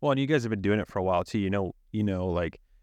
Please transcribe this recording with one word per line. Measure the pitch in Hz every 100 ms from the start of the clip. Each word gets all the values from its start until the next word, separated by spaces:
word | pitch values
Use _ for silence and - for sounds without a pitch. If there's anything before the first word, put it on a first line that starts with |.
Well, | 147
and | 135
you | 139
guys | 151
have | 117
been | 104
doing | 95 107
it | -
for | 101
a |
while | 92 87
too. | 92 110
You | 95
know, | 101 92 - -
you | 107
know, | 104 92 92
like, | 87 85 - _ _